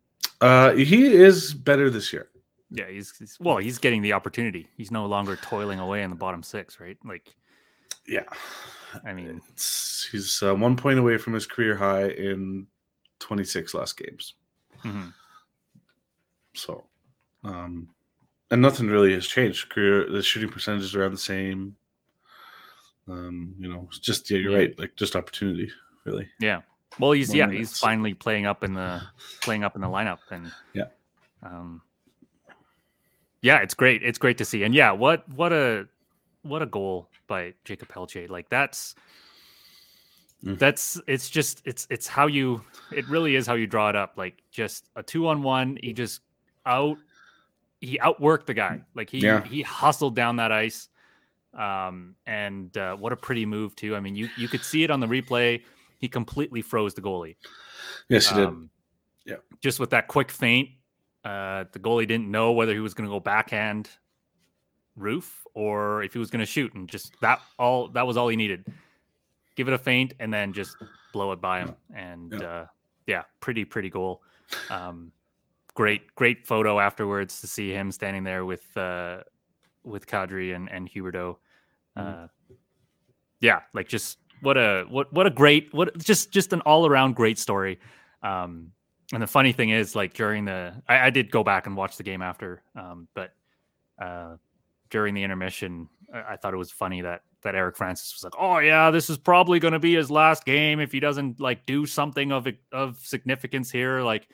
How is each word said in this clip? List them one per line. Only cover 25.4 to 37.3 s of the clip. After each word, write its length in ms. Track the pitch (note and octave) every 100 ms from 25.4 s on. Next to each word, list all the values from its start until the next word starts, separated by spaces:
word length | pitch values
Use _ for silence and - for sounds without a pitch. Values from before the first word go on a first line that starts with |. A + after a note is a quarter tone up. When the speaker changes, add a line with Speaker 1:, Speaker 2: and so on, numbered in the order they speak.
| G2+ F2 - - _ _ G#2
Speaker 1:
really. 240 | G2+ G2 -
Speaker 2:
Yeah. 220 | G#2+ F2 - _ _ -
Well, 120 | C3+
he's, 180 | D3 C3
Speaker 1:
More 80 | D3
Speaker 2:
yeah, 80 | A#2
Speaker 1:
minutes. 240 | G2 A2+
Speaker 2:
he's 80 | -
finally 340 | A2+ A2 A2
playing 320 | F#2 A#2 G#2+ G2+
up 180 | G2+
in 100 | G2
the, 280 | F#2+ F#2 F2 F#2 - - -
playing 220 | - G#2+
up 120 | G2+ G2+
in 60 |
the 60 | F#2
lineup, 320 | F#2+ G#2+ E2+ -
and 200 | F2+ E2 - -
Speaker 1:
Yeah. 140 | G2 - _ _ _ _ _
Speaker 2:
um, 380 | F2+ F2 F2 E2 _ _ _ _ _ _ _ _ _ _ _ _ _ _ _ _
yeah, 160 | B2 C#3+
it's 140 | F#2+
great. 280 | - B2+ A2+
It's 140 | A#2+ -
great 200 | C3 A#2+
to 80 | G#2
see, 180 | A2
and 100 | G#2
yeah, 180 | C#3 A#2+
what, 360 | G2 C3+ E3 -
what 220 | C3 E3+
a 360 | D#3+ B2+ G#2+ - _ _ _ _ _ D3
what 160 | D3+
a 40 | C#3
goal 440 | G#2 G2 F#2 - _
by 260 | -